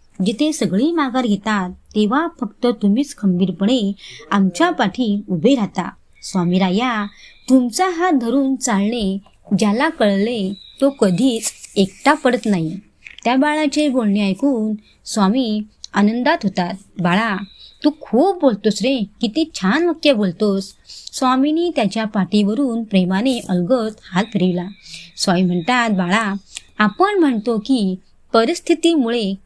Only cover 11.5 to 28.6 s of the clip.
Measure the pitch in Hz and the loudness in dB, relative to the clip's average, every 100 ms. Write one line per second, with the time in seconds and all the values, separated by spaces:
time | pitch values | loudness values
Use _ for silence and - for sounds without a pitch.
11.5 | - - - 190 - 277 294 254 240 220 | -10 -8 -2 -2 0 0 0 2 0 0
12.5 | 190 160 185 - _ - - - 254 294 | 0 -2 -8 -16 _ -20 -6 0 2 2
13.5 | 302 302 294 302 254 220 202 202 190 277 | 2 0 0 0 2 0 2 0 0 0
14.5 | 254 214 214 - _ - - 190 240 247 | 0 -2 -6 -10 _ -8 0 2 2 0
15.5 | 214 214 _ - - 208 233 254 330 208 | -2 -6 _ -8 0 0 2 0 0 0
16.5 | 190 175 190 - - 175 180 226 196 202 | -2 -4 -6 -12 -4 0 0 0 -4 -8
17.5 | - - - 302 294 - 226 359 359 294 | -16 -20 -4 -2 -2 -2 2 2 2 2
18.5 | 202 214 208 233 269 202 - 233 220 320 | 2 -2 0 0 -2 -4 -4 -4 -2 -4
19.5 | - 185 254 349 320 294 247 202 170 208 | -2 0 2 0 2 2 2 0 0 -2
20.5 | 196 190 - - - - - 262 254 285 | -2 -4 -14 -20 -20 -14 -4 0 2 2
21.5 | 311 349 320 208 220 220 220 180 208 202 | 0 -2 0 -2 -2 -4 -2 0 2 0
22.5 | 226 277 233 220 196 180 190 254 240 - | 0 -2 -2 -2 0 2 0 0 -2 -2
23.5 | 180 175 254 220 214 - 180 220 202 180 | -2 0 0 -2 -8 -6 -4 -2 0 0
24.5 | 175 180 202 - - - - - 180 185 | 0 -6 -12 -20 -20 -18 -6 0 2 2
25.5 | 180 165 247 233 196 175 202 214 196 - | 0 0 0 0 0 0 0 -2 -6 -10
26.5 | - - - 214 202 381 403 311 233 220 | -20 -12 -2 0 2 0 4 2 2 -2
27.5 | 226 220 262 196 185 - _ _ 226 233 | -4 0 0 0 -4 -10 _ _ 2 2
28.5 | 339 | 0